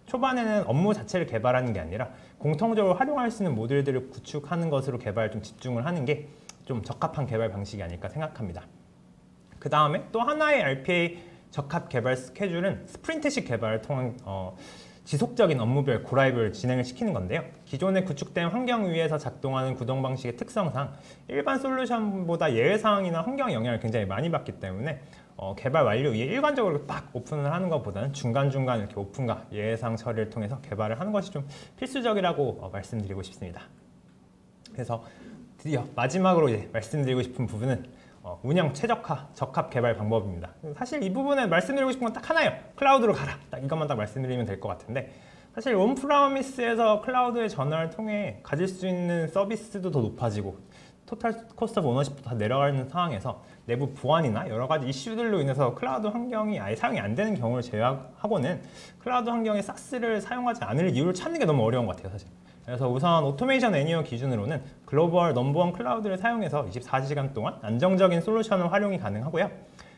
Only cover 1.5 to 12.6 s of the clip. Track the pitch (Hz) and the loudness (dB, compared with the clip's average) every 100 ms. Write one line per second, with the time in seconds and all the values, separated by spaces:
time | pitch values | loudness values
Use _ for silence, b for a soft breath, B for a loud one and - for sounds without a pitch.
1.5 | 127 127 98 80 98 - B B B 147 | 2 2 -2 -4 -6 -6 B B B -2
2.5 | 156 226 220 196 180 262 285 233 233 190 | 2 2 4 4 4 2 2 0 0 0
3.5 | 113 117 139 139 131 127 - - 147 143 | 0 2 2 2 0 -2 -14 -10 -8 -4
4.5 | 170 170 139 139 120 110 101 107 110 - | -2 0 0 0 -4 -2 0 0 -2 -10
5.5 | - 127 120 139 175 127 143 B B B | -10 -4 -2 -2 -2 0 -2 B B B
6.5 | B - 123 - 135 160 - 127 113 113 | B -6 -6 -6 -4 -2 -2 -2 0 0
7.5 | 98 101 104 85 85 95 151 156 - 104 | -2 -6 -6 -8 -8 -8 -6 -8 -6 -8
8.5 | 87 - - - - - - - - - | -8 -14 -20 -20 -20 -20 -20 -20 -20 -20
9.5 | - 143 147 147 170 - 226 247 302 302 | -10 0 4 4 2 -2 -2 0 2 4
10.5 | 285 147 135 156 175 170 170 B B B | 4 2 0 0 2 2 -2 B B B
11.5 | - 143 170 - 131 127 127 - - 202 | -8 -4 -4 -2 0 0 0 -4 -6 -2
12.5 | 170 | 0